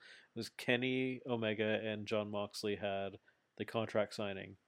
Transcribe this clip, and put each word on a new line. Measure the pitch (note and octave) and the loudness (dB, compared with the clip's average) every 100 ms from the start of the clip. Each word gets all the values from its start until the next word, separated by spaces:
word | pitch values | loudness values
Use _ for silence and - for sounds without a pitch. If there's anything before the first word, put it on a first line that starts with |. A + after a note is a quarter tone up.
| - - - A#2 | -16 -20 -12 -8
It | |
was | G#2+ | -8
Kenny | - - A#2+ C3 C3 C3 B2+ C3 | -4 2 4 4 2 0 -2 -2
Omega | A#2 A2 G#2+ G#2+ G#2+ | 0 2 2 2 2
and | A2 G#2+ G#2 | 0 -4 0
John | G#2+ G#2 | 0 0
Moxley | G#2 G2+ - G#2+ F#2+ | -2 -2 -2 -2 0
had | G2+ G2 G2 G2+ _ _ _ - | 0 0 -4 -8 _ _ _ -8
the | G#2 | -2
contract | A2+ G#2+ A2 G2+ - | 0 2 2 2 0
signing | G2+ F#2+ G2 G2 | -4 -4 -8 -12